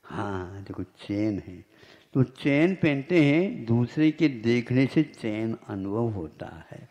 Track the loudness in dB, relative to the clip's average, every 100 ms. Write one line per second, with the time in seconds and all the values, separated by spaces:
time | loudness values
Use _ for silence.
0 | -12 -8 -6 -6 -8 -12 -14 -10 -12 _
1 | -6 -2 -2 -2 -8 -18 -20 _ -20 -20
2 | _ 0 0 0 0 4 2 2 0 0
3 | 2 4 6 4 2 -2 0 2 2 2
4 | 2 4 0 0 0 0 2 2 4 2
5 | 0 -2 -6 -4 -4 -6 -8 -6 -4 -2
6 | -2 -2 -8 -10 -14 -14 -18 -20 -20